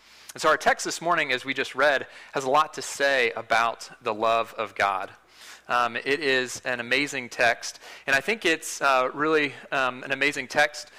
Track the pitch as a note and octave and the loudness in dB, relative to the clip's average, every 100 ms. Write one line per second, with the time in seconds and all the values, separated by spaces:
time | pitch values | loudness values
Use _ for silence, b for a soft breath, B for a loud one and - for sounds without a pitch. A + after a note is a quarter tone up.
0 | B B B C3+ D#3+ D3 A#3 C4 E3+ - | B B B -2 2 4 2 0 -2 -4
1 | E3 E3 D3 B2+ C3+ C3 B2+ B2+ D3 C3 | 0 0 0 -2 -2 -4 -4 2 2 2
2 | B2 B B C#3+ C3+ C#3+ D#3 - - - | -2 B B -4 2 4 2 -2 -10 0
3 | C#3 C3+ A2+ A#2 A2+ A2+ A#2 - - - | 2 4 2 0 0 2 2 -2 -14 -8
4 | A#2 G#2 A2+ A2+ A2 - G#2 - G2+ F#2+ | -4 0 2 2 0 -6 -6 0 0 0
5 | F#2+ - _ B B B B A#2+ A#2+ A#2 | -6 -14 _ B B B B 0 0 -2
6 | C3 D3 C#3+ C3 B2 - C3 B2 A#2 C3 | -2 0 2 0 0 -6 -6 -4 0 0
7 | C#3+ C#3 A#2+ - A#2+ A#2+ - - B B | 0 -6 -8 0 2 2 -6 -14 B B
8 | - C#3 G3 A3 F3 D#3 - - C#3+ C3 | -2 0 0 0 0 0 -2 -2 2 4
9 | B2+ C#3+ D#3 D#3 C#3+ B2 - C#3+ B2+ B2+ | 2 0 2 2 0 -4 -4 0 0 -2
10 | C3 C3+ C#3+ D3 B2+ D#3 D3+ - - | -6 0 0 -2 -2 2 2 0 -16